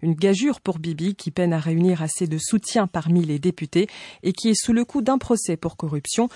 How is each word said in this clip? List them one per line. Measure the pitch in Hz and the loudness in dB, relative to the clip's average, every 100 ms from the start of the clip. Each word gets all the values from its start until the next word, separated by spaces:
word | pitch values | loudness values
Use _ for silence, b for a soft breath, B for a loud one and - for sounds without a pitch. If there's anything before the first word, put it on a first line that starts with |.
Une | 160 | 0
gageure | 156 196 196 277 262 | 2 2 2 0 -2
pour | - 165 | -4 -4
Bibi | 160 156 175 | -4 -4 -4
qui | 202 - | -4 -6
peine | 151 175 | 0 0
à | 165 | 0
réunir | 156 165 180 175 | 0 2 4 2
assez | 156 - 175 | -2 -4 -2
de | 156 | -4
soutien | - 214 - 233 196 | 0 -2 0 0 0
parmi | 170 160 175 | -2 2 2
les | 165 147 | 2 0
députés | 175 170 151 170 214 B B B | -2 -2 -2 0 0 B B B
et | - | -4
qui | 185 226 | -2 2
est | 214 | 0
sous | - | 2
le | 226 | 2
coup | 240 285 | 2 -2
d'un | 240 269 | 0 0
procès | - 233 - 165 | 2 -2 0 -4
pour | 170 - | -4 -6
corruption | 160 147 139 - 247 | -6 -6 -4 -2 -2